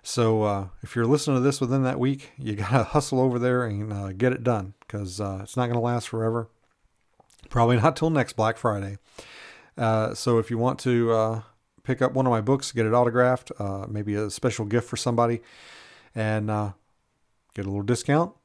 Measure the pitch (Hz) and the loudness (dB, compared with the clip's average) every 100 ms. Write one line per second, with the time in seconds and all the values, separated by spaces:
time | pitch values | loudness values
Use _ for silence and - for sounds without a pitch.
0 | - - 113 110 104 98 95 - - 120 | -6 0 2 2 2 -2 -4 -12 -8 -2
1 | 117 147 147 131 135 139 123 135 127 131 | 2 2 2 2 2 0 0 0 0 0
2 | 131 135 - - 120 104 98 127 107 147 | -2 -2 -10 -10 -6 -4 2 2 2 0
3 | - 127 131 123 123 123 117 101 107 101 | 0 0 2 2 0 0 -2 -4 -6 -6
4 | 98 95 123 127 120 110 95 - - 104 | -8 0 0 2 0 0 -4 -14 -12 -10
5 | 95 92 101 95 101 127 120 120 120 120 | -8 -6 -6 -6 -6 -4 -2 0 0 -2
6 | - 113 110 117 113 _ _ _ _ _ | -4 -2 -2 -2 -6 _ _ _ _ _
7 | _ _ _ - - 123 117 123 139 160 | _ _ _ -20 -4 2 4 6 4 2
8 | 160 151 - - 110 - 117 104 98 101 | 0 2 0 0 0 2 0 0 -6 -12
9 | _ - - - - - - - 113 110 | _ -20 -20 -20 -20 -20 -20 -2 0 2
10 | 107 117 127 117 113 117 123 135 131 120 | 0 -2 2 2 2 -2 -2 0 0 2
11 | 117 113 110 113 - _ _ _ - 127 | 4 2 2 -2 -10 _ _ _ -6 0
12 | 131 131 131 117 107 139 - 123 110 120 | 0 2 2 2 2 0 0 -2 2 4
13 | 120 117 123 127 - - 101 98 98 104 | 4 4 2 2 -4 -8 -6 -6 -6 -6
14 | 104 104 104 - 127 110 104 117 113 117 | -2 -2 -2 -2 -2 -2 0 0 0 -4
15 | 127 117 117 117 - - - - - - | 0 2 2 0 -8 -20 -20 -20 -20 -20
16 | _ 117 107 107 107 107 104 - _ _ | _ -4 -2 0 0 -2 -4 -8 _ _
17 | _ _ _ _ _ - 98 101 104 120 | _ _ _ _ _ -8 -4 -4 0 0
18 | - 147 180 - | 2 2 0 -6